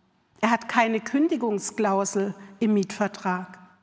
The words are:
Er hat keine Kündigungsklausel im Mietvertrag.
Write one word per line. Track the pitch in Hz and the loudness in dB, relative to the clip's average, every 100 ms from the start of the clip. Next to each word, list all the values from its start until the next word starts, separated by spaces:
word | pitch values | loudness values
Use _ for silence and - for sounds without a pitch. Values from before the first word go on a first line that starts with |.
| _ _ _ _ | _ _ _ _
Er | 226 | 0
hat | 233 226 | 2 0
keine | 247 226 220 | 2 2 0
Kündigungsklausel | 226 277 330 294 233 202 - - 208 196 196 196 196 - - - | -2 0 2 2 0 -2 -2 0 2 2 0 0 -2 -4 -12 -2
im | 226 | 2
Mietvertrag. | 208 185 - 196 - 190 180 185 - - _ | 2 0 -2 -4 -4 -4 -4 -6 -16 -20 _